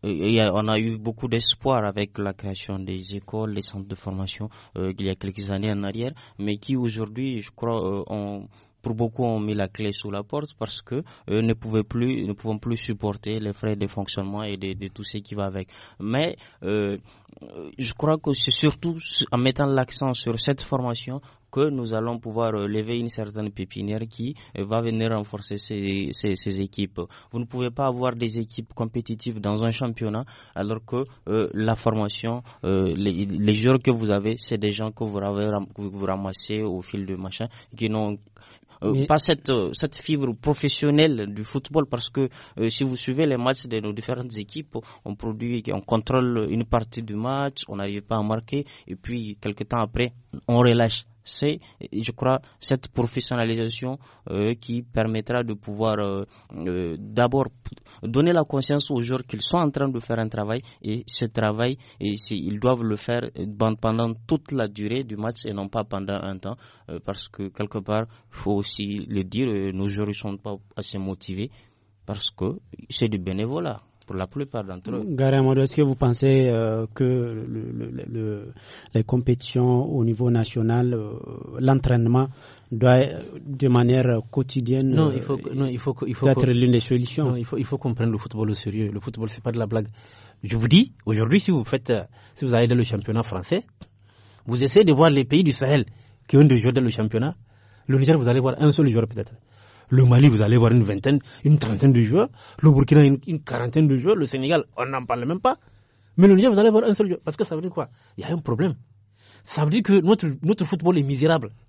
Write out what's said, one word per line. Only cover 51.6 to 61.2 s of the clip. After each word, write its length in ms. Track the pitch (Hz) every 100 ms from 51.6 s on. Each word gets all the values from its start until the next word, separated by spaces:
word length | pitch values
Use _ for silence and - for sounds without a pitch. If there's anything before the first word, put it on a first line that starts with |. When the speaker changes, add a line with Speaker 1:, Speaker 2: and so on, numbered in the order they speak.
| - _ -
Speaker 1:
je 180 | - 113
crois, 280 | 117 127 131 - _
cette 300 | - 131 -
professionnalisation, 1120 | - 120 - - 123 113 113 113 113 127 139 - _ -
euh, 240 | 95 104 117
qui 260 | - 117
permettra 600 | 123 - 110 110 107 123
de 120 | 120 104
pouvoir, 400 | 104 101 110 107
euh, 240 | 101 98 98 _ _ 90
euh, 400 | 87 90 87 80
d'abord 520 | 101 107 123 135 135
p-, 580 | _ - - _ - -
donner 240 | 117 165
la 140 | 175 151
conscience 440 | 139 131 143 143
aux 100 | 135
joueurs 220 | 120 131 127
qu'ils 160 | 110
sont 160 | - 175
en 120 | 156
train 200 | 139 139
de 100 | 127
faire 200 | - 117
un 100 | 110
travail 320 | 110 104 117 - -
et 220 | - 107 110
ce 200 | -